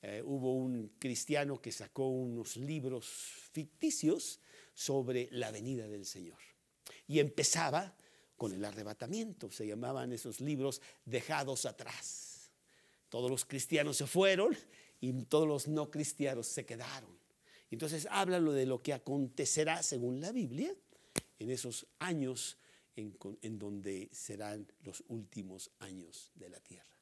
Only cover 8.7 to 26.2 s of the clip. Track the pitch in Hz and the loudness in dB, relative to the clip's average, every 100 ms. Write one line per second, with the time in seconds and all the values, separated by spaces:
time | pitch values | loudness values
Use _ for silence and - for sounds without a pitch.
8.7 | 101 104 104 120 202 226 180 - - 107 | -4 -8 -8 -4 -4 -4 -6 -10 -6 -4
9.7 | 107 123 135 123 117 120 - 139 147 135 | -2 -2 -2 -2 -4 -6 -4 -2 0 0
10.7 | 131 - - - 123 117 147 135 131 123 | -2 -10 -18 -4 -2 0 0 0 -2 -2
11.7 | - 117 - - - - - - _ _ | -6 -12 -10 -10 -10 -12 -16 -20 _ _
12.7 | - _ _ _ 117 127 131 - 135 - | -20 _ _ _ 0 2 2 0 -2 2
13.7 | 156 147 139 139 175 196 185 220 - - | 4 4 2 2 6 8 8 6 4 -4
14.7 | - - - 127 127 120 151 156 147 147 | -20 -20 -6 -2 -2 4 6 6 4 2
15.7 | 151 147 147 151 - 143 127 113 - 123 | 0 0 -2 -4 0 0 0 -4 -6 -6
16.7 | 117 123 135 107 90 _ _ _ - _ | -8 -8 -10 -12 -20 _ _ _ -20 _
17.7 | - 156 160 147 196 185 180 160 139 131 | -4 -2 -2 0 4 6 6 6 6 4
18.7 | 127 - 135 - 143 135 - 139 - 156 | 2 0 -2 0 2 2 2 2 4 4
19.7 | 165 - 131 120 127 170 247 156 131 294 | 4 2 2 0 0 -2 0 0 0 -2
20.7 | 392 _ - - - - _ 110 127 127 | -4 _ -20 0 0 0 _ -4 -2 -2
21.7 | 113 - _ 156 165 131 123 - - - | -6 -10 _ -2 2 0 0 -4 -6 -20
22.7 | - _ - 107 95 98 107 110 110 101 | -20 _ -10 -10 -8 -10 -8 -6 -6 -6
23.7 | 101 98 95 104 - - 104 104 107 101 | -6 -4 -6 -6 -10 -10 -8 -6 -8 -10
24.7 | _ - 92 - 117 98 - 95 95 - | _ -14 -14 -8 -8 -8 -10 -8 -10 -14
25.7 | _ 98 95 82 - | _ -12 -12 -12 -16